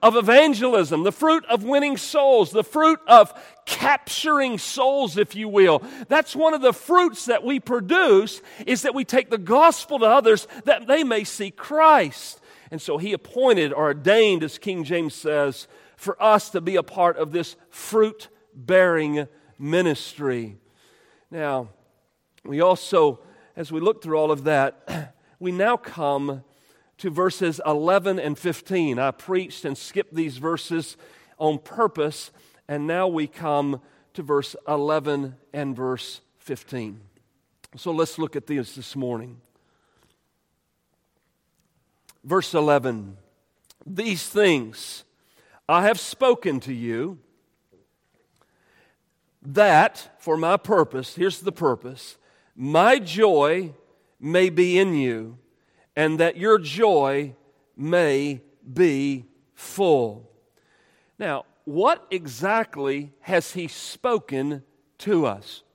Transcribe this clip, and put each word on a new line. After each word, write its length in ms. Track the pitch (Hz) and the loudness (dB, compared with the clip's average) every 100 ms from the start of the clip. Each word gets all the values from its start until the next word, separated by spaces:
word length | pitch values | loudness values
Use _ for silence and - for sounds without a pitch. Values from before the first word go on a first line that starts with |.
of 120 | 220 226 | 6 4
evangelism, 840 | 202 247 311 240 254 226 165 160 | 6 6 6 2 0 2 2 0
the 100 | 180 | -2
fruit 320 | 196 311 320 311 | 0 0 0 0
of 180 | 233 | -2
winning 340 | 214 285 285 269 | 0 0 0 -4
souls, 540 | - 311 277 254 170 | -4 0 4 4 2
the 120 | 202 | -2
fruit 360 | - 302 320 311 - | -4 2 2 2 8
of 260 | 233 208 - - _ - | 8 8 2 -20 _ -12
capturing 960 | - - 285 - - 311 294 269 220 | -4 0 -2 -2 -6 0 0 0 -4
souls, 580 | - - 262 277 254 160 | -8 -2 0 0 -2 -2
if 160 | 208 | -4
you 160 | 196 214 | -4 -2
will. 320 | 202 185 151 233 269 247 | 4 4 4 0 -18 -2
That's 260 | 285 311 262 | 0 0 0
one 180 | 320 | 0
of 80 | 311 | 2
the 120 | 262 | 0
fruits 520 | - - 349 359 220 - | 0 2 2 2 -2 -4
that 180 | 233 | -2
we 160 | 233 277 | -2 -6
produce, 800 | - 247 185 349 349 196 214 - - - 214 | -4 -6 0 2 6 4 4 -8 -20 -16 -4
is 160 | 247 | -2
that 100 | 302 | -2
we 100 | 302 | -4
take 280 | 262 254 254 | -2 -2 -2
the 80 | 226 | -6
gospel 580 | 175 240 330 - - 285 | 0 6 6 4 -6 0
to 80 | 233 | 4
others 420 | 262 226 220 - - 247 | 6 6 2 0 -12 0
that 200 | 285 233 | 0 2
they 180 | 285 | 0
may 200 | 285 226 | 2 -2
see 260 | 214 - 202 | -4 -10 -10
Christ. 880 | - - 302 320 302 165 - - - _ - - | -10 -8 4 6 6 4 -4 -18 -20 _ -20 -16
And 100 | 160 | -14
so 200 | - 151 | -6 -6
he 140 | 190 | -4
appointed 600 | 196 - 240 262 208 151 | -8 -8 -2 2 4 2
or 120 | 139 151 | 0 -2
ordained, 580 | 143 143 214 214 180 | 0 2 4 4 2
as 160 | 156 - | -2 -8
King 240 | - 185 | -8 -8
James 320 | 147 175 160 - | -4 -4 -4 -6
says, 520 | 156 151 143 131 - - _ _ | -2 0 0 -4 -14 -20 _ _
for 260 | - - | -10 0
us 300 | 214 214 - | 4 4 2
to 100 | 185 | -6
be 140 | 165 185 | -2 -2
a 80 | |
part 340 | 160 - 175 165 | -4 0 0 0
of 140 | 156 | -4
this 240 | 165 165 - _ | -4 -6 -12 _
fruit-bearing 1600 | - - 214 220 214 - _ _ - 117 185 185 165 151 147 143 _ _ _ | -18 -4 2 2 0 -20 _ _ -20 2 4 6 2 0 -4 -6 _ _ _
ministry. 1000 | 139 165 180 147 - - 143 123 113 101 _ _ _ _ _ _ _ | -2 0 2 0 -6 -8 -4 -4 -6 -16 _ _ _ _ _ _ _
Now, 380 | 165 151 135 117 _ _ _ _ _ _ _ - | -8 -4 -4 -6 _ _ _ _ _ _ _ -10
we 160 | 143 | 0
also, 580 | 175 185 - 190 151 123 - _ _ - | 2 2 0 4 4 2 -16 _ _ -14
as 160 | 151 | -10
we 80 | 160 | -2
look 200 | 175 214 | -2 -2
through 160 | 160 156 | -2 -2
all 140 | 156 | 0
of 140 | 151 139 | 0 0
that, 680 | 147 135 - - 165 143 _ _ | 0 0 -2 -12 -10 -10 _ _
<clears throat> 120 | _ | _
we 120 | 180 | -8
now 240 | 180 208 240 | -2 0 -2
come 680 | - - 147 139 143 135 127 _ _ _ _ _ | -6 -6 -2 -2 -4 -8 -14 _ _ _ _ _
to 100 | 190 | -8
verses 500 | 151 185 - 180 151 156 | -2 -2 0 -4 -4 -4
eleven 540 | 151 160 196 185 185 | -2 2 2 2 -4
and 200 | 147 147 | -4 -6
fifteen. 600 | 180 160 - 190 160 123 | -6 -6 -6 -2 -2 -2
I 120 | 135 | -4
preached 540 | 127 - 185 185 - 156 | -4 -6 -6 -6 -12 -12
and 120 | 139 | -10
skipped 380 | - 190 - 160 | -10 -6 -6 -4
these 220 | 160 127 | -6 -6
verses 580 | 156 165 - 165 156 - - _ _ _ | -6 -6 -6 -8 -8 -16 -20 _ _ _
on 220 | 156 151 | -4 -4
purpose, 720 | - - 220 - 151 151 - _ _ _ _ | -8 -4 -4 -2 -6 -6 -18 _ _ _ _
and 220 | 147 147 | -8 -4
now 180 | 170 190 | -2 -2
we 180 | 165 147 | -4 -8
come 540 | - 165 143 143 135 _ _ _ | -8 -4 -2 -2 -6 _ _ _
to 100 | - | -18
verse 320 | 143 143 135 - - | -4 -4 -4 -12 -6
eleven 720 | 147 143 156 147 143 139 131 _ | -4 -2 -2 -2 -4 -6 -12 _
and 240 | 143 143 123 | -10 -8 -6
verse 460 | 131 127 - - _ _ | -6 -8 -10 -18 _ _
fifteen. 640 | - 135 - 131 110 104 101 _ _ _ _ _ _ 127 | -12 -12 -10 -12 -10 -14 -20 _ _ _ _ _ _ -14
So 160 | 180 | -8
let's 260 | 160 160 - | -4 -4 -4
look 200 | 160 143 | -8 -8
at 100 | - | -8
these 280 | 147 117 - | -8 -8 -14
this 200 | 120 139 | -16 -10
morning. 460 | 131 117 123 120 _ _ _ _ _ _ _ _ _ _ _ _ _ _ _ _ _ _ _ _ _ _ _ _ _ _ _ _ | -8 -8 -12 -20 _ _ _ _ _ _ _ _ _ _ _ _ _ _ _ _ _ _ _ _ _ _ _ _ _ _ _ _
Verse 300 | - 185 - | -4 -4 -2
eleven, 640 | 165 151 143 131 113 98 98 _ _ _ _ _ _ - | -2 2 2 0 -8 -12 -20 _ _ _ _ _ _ -16
"These 440 | 190 220 180 - | -8 -6 -6 -6
things 760 | 202 208 151 113 113 - - _ _ _ _ _ _ - | 0 2 2 -2 -14 -18 -18 _ _ _ _ _ _ -2
I 140 | 165 | 2
have 160 | 202 - | 2 0
spoken 600 | - - 262 247 196 135 | -6 -2 0 0 -2 -6
to 120 | 127 | -8
you, 440 | 127 117 113 151 180 _ _ _ _ _ 92 _ _ _ _ _ _ _ _ _ _ _ _ _ _ _ _ | -10 -6 -6 -6 -10 _ _ _ _ _ _ _ _ _ _ _ _ _ _ _ _ _ _ _ _ _ _
that 720 | 139 143 208 156 196 - - _ | -6 4 6 8 6 0 -20 _
for 180 | - 160 | -4 -2
my 180 | 160 196 | 2 0
purpose," 600 | - 202 156 135 127 - | 2 2 2 -2 -10 -4
here's 260 | 196 - | -4 -4
the 100 | 180 | -10
purpose, 680 | 180 160 117 120 131 - - _ _ _ _ | -4 -2 -2 -8 -18 -20 -20 _ _ _ _
"my 380 | 131 156 202 269 | -2 2 4 4
joy 760 | 185 165 214 165 143 170 180 139 _ _ _ _ | 0 0 2 4 2 0 -6 -14 _ _ _ _
may 300 | 139 175 185 | -2 2 2
be 300 | 165 180 180 | 2 2 2
in 160 | 196 160 | 2 0
you, 420 | 131 113 113 123 _ _ _ _ _ - | -2 -4 -10 -18 _ _ _ _ _ -2
and 240 | 156 156 | -2 2
that 180 | 170 165 | 0 0
your 200 | 202 214 | 2 2
joy 800 | 156 151 220 175 139 139 143 123 _ _ _ _ | 0 0 2 4 2 -2 -4 -12 _ _ _ _
may 640 | 143 175 165 139 143 135 _ _ - | -2 0 2 0 -2 -8 _ _ -16
be 520 | 127 175 139 139 135 117 _ _ | 0 2 2 -4 -6 -12 _ _
full." 760 | _ - - 190 147 117 107 117 _ _ _ _ _ _ _ _ _ | _ -18 -4 0 2 0 -8 -20 _ _ _ _ _ _ _ _ _
Now, 260 | 208 139 - _ - | -8 -8 -10 _ -10
what 420 | 147 220 339 - | 0 0 0 -4
exactly 1040 | 185 156 117 180 220 220 - 139 139 143 _ | -8 -8 -8 -2 -2 -4 -6 -4 -4 -8 _
has 300 | - 180 - | -2 -2 -2
he 160 | 180 170 | -10 -12
spoken 960 | - - - 247 226 - 135 139 147 - _ _ _ | -12 -18 -8 -4 -4 -4 -6 -6 -6 -12 _ _ _
to 280 | - 190 143 | -2 0 0
us? 340 | 101 104 - _ | -4 -12 -20 _